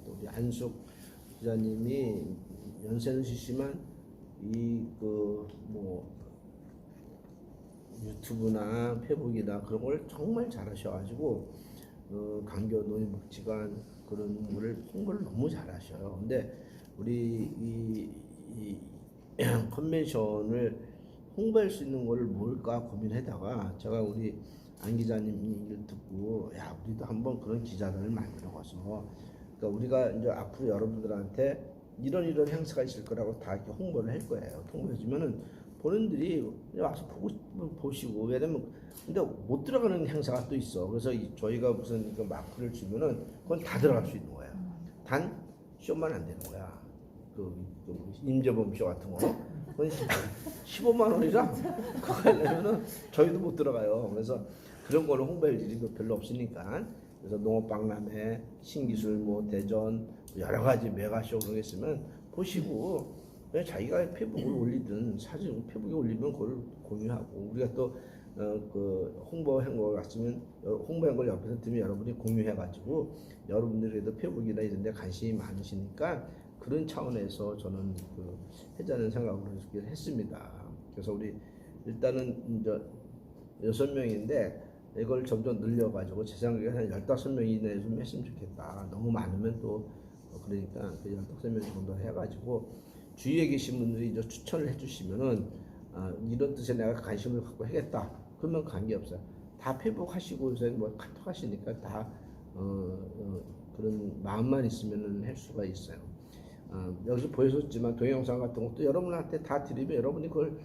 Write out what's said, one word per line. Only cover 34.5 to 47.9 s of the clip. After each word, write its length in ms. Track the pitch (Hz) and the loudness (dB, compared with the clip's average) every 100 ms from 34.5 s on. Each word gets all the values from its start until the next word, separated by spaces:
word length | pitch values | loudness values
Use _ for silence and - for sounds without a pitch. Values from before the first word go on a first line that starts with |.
| - - | -8 -8
홍보해주면은 680 | - - 117 110 143 156 110 - - - - | -4 -2 -2 0 2 2 0 -6 -14 -16 -2
본인들이 640 | 151 202 220 170 180 160 117 - - | 4 4 4 4 4 2 0 -4 -8
그냥 140 | - 170 | 0 0
와서 200 | - - | 0 -6
보고 220 | - 202 | -4 -4
싶으면 460 | 208 - 190 165 - | -4 -8 -6 -6 -4
보시고, 480 | 139 135 123 104 | -4 -2 -2 0
왜냐면 400 | 110 127 156 151 - - - - | 2 2 2 0 -4 -10 -14 -12
근데 160 | - 185 | -2 2
못 420 | 160 - 98 131 | 2 0 0 0
들어가는 420 | - 254 226 180 143 | 4 4 6 4 2
행사가 400 | 151 135 123 123 | 2 2 2 2
또 60 | 139 | 0
있어. 300 | - 92 90 | 0 0 0
그래서 240 | 113 123 | 2 2
이, 180 | 120 101 - | 0 -2 -2
저희가 360 | 107 120 123 | 0 4 4
무슨 420 | 107 - 113 107 104 | 4 2 -2 -2 -2
그 60 | |
마크를 500 | 101 76 - - 120 | -2 -2 -6 -6 -4
주면은 520 | - 95 107 151 120 - - | -4 -2 2 2 2 -4 -8
그건 180 | - 165 | -2 0
다 180 | - 123 | 2 8
들어갈 260 | 143 120 92 | 8 8 4
수 100 | 104 | -4
있는 160 | - | -8
거야. 160 | - 67 - - - - - | -10 -10 -8 -8 -8 -12 -12
단 320 | - 131 170 - - - - - | 0 0 0 -4 -12 -16 -18 -12
쇼만 340 | - 160 95 | -4 0 0
안 140 | 95 82 | -2 -4
되는 120 | 90 | -8
거야. 360 | - 95 92 - - - - - - - | -8 -8 -10 -12 -16 -18 -18 -18 -14 -8
그, 180 | 92 92 92 - | -6 -6 -8 -10
그 260 | - | -10